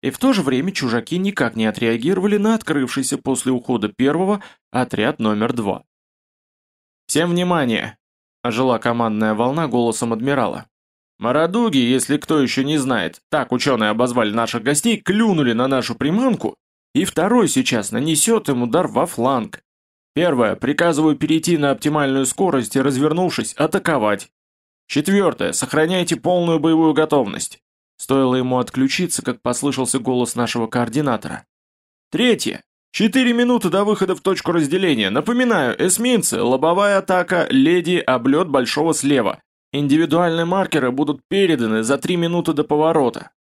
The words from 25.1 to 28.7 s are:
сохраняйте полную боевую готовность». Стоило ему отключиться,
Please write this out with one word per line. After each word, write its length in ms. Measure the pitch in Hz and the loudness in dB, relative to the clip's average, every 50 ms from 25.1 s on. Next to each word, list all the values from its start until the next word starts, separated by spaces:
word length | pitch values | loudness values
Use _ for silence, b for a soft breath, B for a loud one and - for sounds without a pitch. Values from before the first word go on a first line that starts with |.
| 196 202 196 170 - - - 87 - | 2 2 2 2 0 0 -4 -4 -2
сохраняйте 640 | - - 127 - 151 156 165 185 185 175 175 165 | -4 -4 -2 0 2 2 2 2 -2 0 -2 -4
полную 440 | - - 175 180 180 175 170 165 160 | -2 0 0 0 2 2 2 0 2
боевую 320 | 143 165 160 156 160 160 151 | 2 2 4 4 4 4 4
готовность». 680 | 143 156 151 - 143 123 101 - - - - - _ _ _ _ _ _ _ _ _ | 2 2 2 2 0 0 0 -4 -8 -10 -12 -12 _ _ _ _ _ _ _ _ _
Стоило 360 | - - 135 135 135 127 127 | -4 0 0 2 2 2 2
ему 240 | 127 127 127 127 127 | 0 0 0 0 -2
отключиться, 640 | 123 - | -2 -2